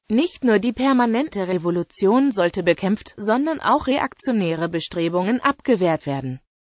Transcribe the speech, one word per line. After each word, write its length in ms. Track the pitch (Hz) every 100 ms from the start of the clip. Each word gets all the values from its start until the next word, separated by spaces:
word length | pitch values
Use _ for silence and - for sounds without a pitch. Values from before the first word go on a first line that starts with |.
| _
Nicht 360 | 220 349 - 254
nur 140 | 214
die 120 | 233
permanente 760 | 226 269 254 240 233 311 208 180
Revolution 840 | 180 170 175 170 - 196 240 277
sollte 320 | 208 175 190
bekämpft, 500 | 175 170 196 214 - -
sondern 420 | 208 240 302 311
auch 280 | - 277 269
reaktionäre 840 | 269 262 - - 226 175 165 170
Bestrebungen 720 | 170 - 175 170 175 185 247
abgewehrt 640 | - 277 - 220 180 156 -
werden. 340 | 139 131 131 _ _